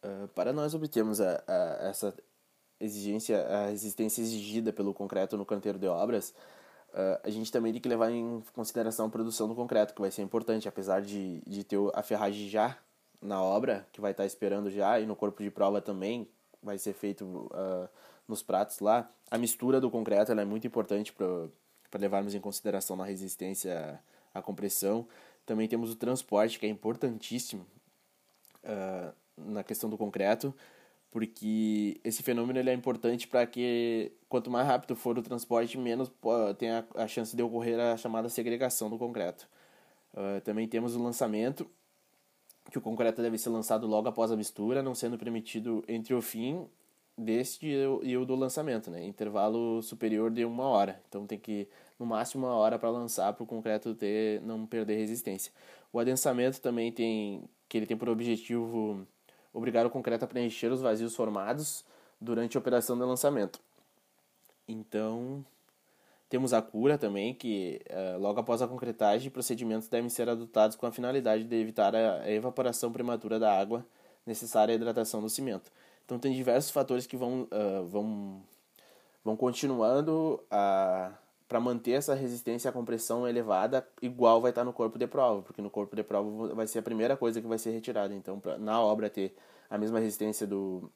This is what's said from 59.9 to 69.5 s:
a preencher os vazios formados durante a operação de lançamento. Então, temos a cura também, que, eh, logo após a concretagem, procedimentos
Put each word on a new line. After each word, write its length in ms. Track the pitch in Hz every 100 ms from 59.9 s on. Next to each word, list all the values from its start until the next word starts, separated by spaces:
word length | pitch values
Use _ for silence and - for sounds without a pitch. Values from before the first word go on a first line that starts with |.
| 131 120 117 123
a 20 |
preencher 440 | 127 120 113 117
os 100 | 131
vazios 340 | 131 107 117 117
formados 720 | 110 104 98 139 151 - - - _ _
durante 380 | 113 117 117 131
a 20 |
operação 380 | 120 120 117 123
de 60 |
lançamento. 560 | 123 127 143 143 98 - _ _ _ _ _ _ _ _ _ _ -
Então, 800 | 110 107 107 110 113 123 139 135 _ _ _ _ _ _ _ _
temos 240 | 127 131
a 80 | 117
cura 360 | 110 107 127 147
também, 360 | 110 101 107
que, 480 | 127 123 104 90 67 -
eh, 320 | - 95 92
logo 200 | 101 104
após 220 | 117 117
a 60 | 123
concretagem, 640 | 127 120 113 107 107 135
procedimentos 580 | 131 120